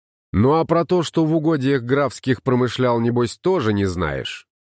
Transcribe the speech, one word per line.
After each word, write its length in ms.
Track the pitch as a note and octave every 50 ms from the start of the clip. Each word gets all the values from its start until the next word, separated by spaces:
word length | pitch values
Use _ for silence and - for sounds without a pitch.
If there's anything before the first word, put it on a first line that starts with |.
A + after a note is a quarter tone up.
| _ _ _ _ _ _ -
«Ну 200 | F2+ G#2+ C3 D3+
а 140 | E3 D#3+
про 180 | - E3+ E3+ E3+
то, 180 | - F3+ F3+ D#3+
что 220 | - - E3 D#3+
в 100 | D#3 D#3+
угодьях 480 | E3 D3 D#3+ E3 D3 B2+ C3+ C#3+ C3+ A#2
графских 600 | A#2 C#3 C#3 C#3+ B2+ - - - C3+ B2+ - -
промышлял, 580 | C3+ B2+ B2 B2+ B2 - - C3 B2 A#2+ A#2
небось, 380 | A#2 A#2+ A#2+ A#2+ A#2+ A2+ - -
тоже 340 | - F3+ F#3+ F3+ A#2+ A2 G#2
не 140 | G2+ G2
знаешь?» 600 | F#2+ F2 F2 F2 D2+ C#2+ C2+ A#1+ - - - - _ _ _